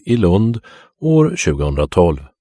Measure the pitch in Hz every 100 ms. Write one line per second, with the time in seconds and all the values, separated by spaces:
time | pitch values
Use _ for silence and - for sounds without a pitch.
0 | - 117 90 95 113 113 - - _ -
1 | 156 156 156 175 - 71 73 71 71 92
2 | 87 69 69 _